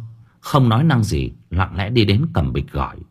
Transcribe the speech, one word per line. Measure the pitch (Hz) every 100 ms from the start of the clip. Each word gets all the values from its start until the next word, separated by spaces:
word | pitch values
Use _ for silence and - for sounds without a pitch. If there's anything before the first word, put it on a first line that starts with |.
| - - - _
không | - 151 127
nói | 110
năng | 165 131
gì, | 107 78 64 - _
lặng | 82 92 -
lẽ | 98
đi | 123
đến | 104 98 165
cầm | - 69
bịch | 62 69
gỏi, | - 64 57 -